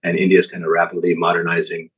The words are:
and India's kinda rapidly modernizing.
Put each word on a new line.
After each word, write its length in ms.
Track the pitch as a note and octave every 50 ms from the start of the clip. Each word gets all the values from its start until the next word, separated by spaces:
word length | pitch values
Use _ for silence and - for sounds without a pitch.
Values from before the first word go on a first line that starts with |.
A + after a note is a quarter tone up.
| -
and 120 | F2 F2 E2
India's 320 | F#2+ F#2 F#2+ F2+ F2 -
kinda 200 | - F2+ F2 D#2+
rapidly 440 | - - E2+ - F#2 F2 E2 F2+ E2+
modernizing. 760 | D#2+ E2+ E2+ F2 E2+ E2+ - B2+ C#3 C3 - F2 E2 E2 - _